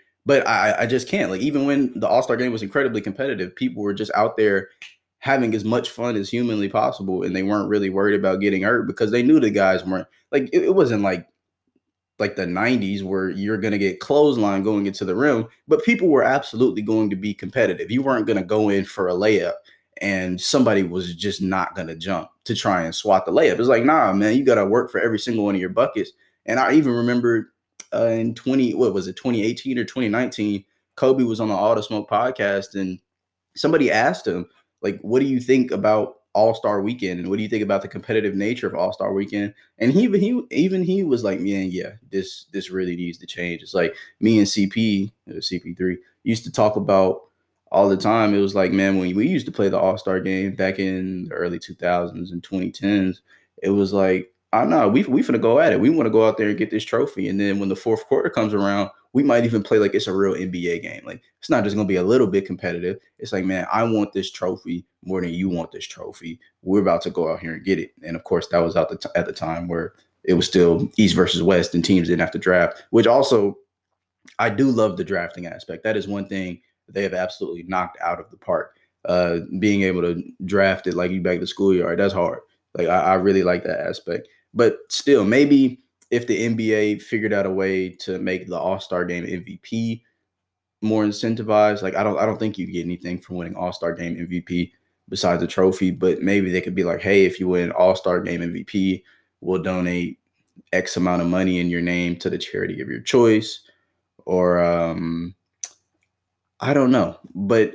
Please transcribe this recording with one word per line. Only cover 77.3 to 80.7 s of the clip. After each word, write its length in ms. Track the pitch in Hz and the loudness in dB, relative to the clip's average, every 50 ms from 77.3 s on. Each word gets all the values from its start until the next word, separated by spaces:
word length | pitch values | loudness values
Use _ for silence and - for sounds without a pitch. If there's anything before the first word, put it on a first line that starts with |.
| - - 98 - 87 87 85 | -6 -8 -8 -8 -8 -10 -8
knocked 340 | 90 95 92 92 90 - - | -6 -4 -4 -4 -6 -8 -6
out 200 | 82 87 87 - | -4 -4 -4 -6
of 100 | - - | -8 -16
the 60 | - | -20
park. 400 | _ _ - 87 78 - - _ _ _ _ _ _ _ | _ _ -4 -4 -4 -4 -8 _ _ _ _ _ _ _
Uh, 340 | 92 90 90 90 87 85 85 - - - 95 | -2 0 2 2 0 0 -4 -4 -6 -4 0
being 240 | 104 104 101 101 95 | 2 2 4 4 2
able 200 | 92 92 90 87 | 2 2 2 0
to 200 | 87 85 87 - - - _ 92 | 0 -2 -4 -6 -10 -14 _ -8
draft 420 | 90 101 98 98 95 | -2 0 2 2 2